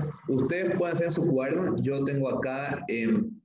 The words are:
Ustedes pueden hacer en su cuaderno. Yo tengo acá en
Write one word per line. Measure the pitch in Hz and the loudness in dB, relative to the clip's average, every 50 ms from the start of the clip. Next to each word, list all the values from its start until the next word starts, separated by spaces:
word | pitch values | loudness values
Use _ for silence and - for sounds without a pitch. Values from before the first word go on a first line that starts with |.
| - - - - - | 0 -4 -6 -8 -4
Ustedes | - 135 127 - - 170 185 185 180 196 | 0 0 2 2 2 0 0 0 0 0
pueden | 185 175 170 160 | 0 0 0 2
hacer | 165 170 | 0 0
en | 170 165 | 0 0
su | 170 - | 2 2
cuaderno. | - 127 127 131 139 160 180 185 - - | 2 2 2 2 2 0 0 0 0 0
Yo | 123 120 135 139 139 139 | 0 0 0 0 0 0
tengo | 139 143 139 135 123 | 0 0 0 0 0
acá | 120 - 131 131 131 139 143 139 139 - - | 0 -2 -2 -2 -2 -4 -4 -4 -6 -6 -4
en | - 113 117 113 113 110 101 113 113 - - | -4 -2 0 2 2 2 2 2 -2 -6 -12